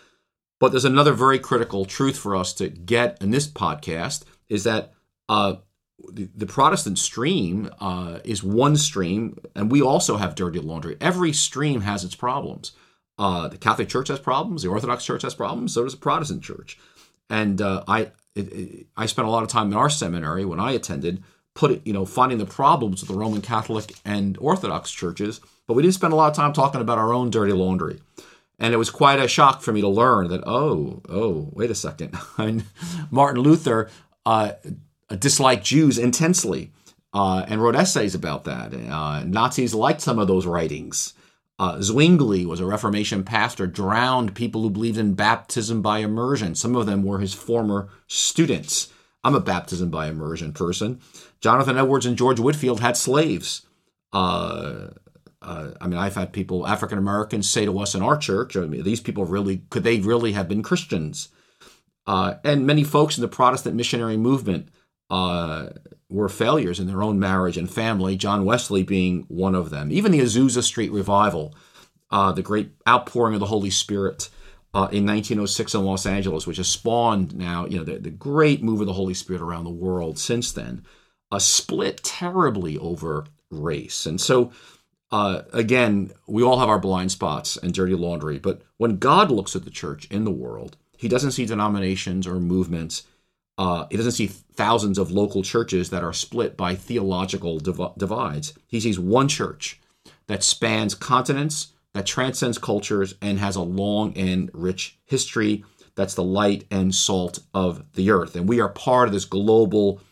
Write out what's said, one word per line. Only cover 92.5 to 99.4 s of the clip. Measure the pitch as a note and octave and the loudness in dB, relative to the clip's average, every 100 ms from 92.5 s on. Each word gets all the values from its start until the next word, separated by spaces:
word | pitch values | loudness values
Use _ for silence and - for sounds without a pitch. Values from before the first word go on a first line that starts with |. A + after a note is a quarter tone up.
| F#2 E2+ E2 E2 - - _ _ _ _ - | 0 0 -4 -6 -10 -12 _ _ _ _ -4
Uh, | F#2 E2+ D2 | -2 -2 -4
he | G2+ | -2
doesn't | A#2 | -2
see | A#2 G2+ | 0 -4
thousands | - _ - G#2+ A#2 G#2 G2 | -6 _ -2 2 2 2 0
of | E2+ | 0
local | F#2+ G2+ G2+ | 2 0 0
churches | F#2 A#2 A#2 F#2 F2 | 0 0 0 0 0
that | F#2 | -4
are | E2+ | -4
split | E2+ - A#2 A2 - | -6 -4 -2 -2 -2
by | F2+ F#2 | -4 -4
theological | - A#2+ F#2+ F2+ F#2+ F#2+ E2+ D#2+ | -4 -2 0 0 -2 -4 -4 -4
div-, | D#2 F2 F2+ - | -4 -4 -6 -4
divides. | F#2+ A#2 G#2 D2 - - _ | -4 -2 -4 -4 -8 -12 _
He | A2+ | -2
sees | A2+ F#2 | 0 0
one | F2+ A#2 C#3 | 2 4 4
church | - | 2